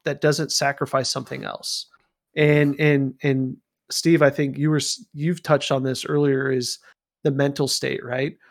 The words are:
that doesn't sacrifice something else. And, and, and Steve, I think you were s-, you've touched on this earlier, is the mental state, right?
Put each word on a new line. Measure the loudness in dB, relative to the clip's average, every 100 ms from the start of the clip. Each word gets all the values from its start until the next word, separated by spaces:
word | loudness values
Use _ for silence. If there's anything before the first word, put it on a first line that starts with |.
that | -8 0
doesn't | 0 0 -2
sacrifice | 0 -2 -2 -2 -2 -2
something | -6 -8 -10
else. | -10 -10 -8 -10 -10 _ _ _ _ 2
And, | 4 6 4 2
and, | 2 4 0 -2
and | -2 0 -2 -6 _ _ -10
Steve, | -2 2 4
I | 4
think | 2 -4 -2
you | 0
were | 0
s-, | -2 -8 -10
you've | -6 -4 -2
touched | 0 0 2
on | -2
this | -2 -4
earlier, | -2 0 2 2 0
is | -2 -4 -8 _ _ _ _
the | -2
mental | 2 0 0 -2
state, | -2 -4 -6
right? | -6 -4 -6 -8 _